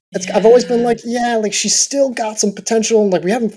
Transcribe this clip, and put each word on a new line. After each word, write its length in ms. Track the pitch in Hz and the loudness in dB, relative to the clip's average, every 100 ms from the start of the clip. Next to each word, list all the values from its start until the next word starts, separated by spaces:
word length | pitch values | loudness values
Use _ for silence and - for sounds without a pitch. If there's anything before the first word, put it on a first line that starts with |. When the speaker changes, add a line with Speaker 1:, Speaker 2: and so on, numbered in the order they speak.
| _ | _
Speaker 1:
It's, 160 | 196 185 | -10 -2
I've 160 | 196 208 | 2 6
always 180 | 247 | 6
been 160 | 247 240 | 4 -2
Speaker 2:
Yeah. 60 | 240 | -2
Speaker 1:
like, 140 | 233 | -4
"Yeah, 320 | 240 240 240 226 | -4 -4 -2 -2
like, 160 | 208 | -2
she's 260 | 202 214 - | -4 -2 -2
still 300 | - 277 269 | -2 0 0
got 280 | 240 220 214 | -2 -6 -2
some 140 | 208 | -4
potential, 480 | 202 - 226 220 226 | -4 -2 -2 2 2
and, 100 | 208 | 2
like, 120 | 180 | 0
we 60 | 170 | 0
haven't 200 | 240 226 | -2 -2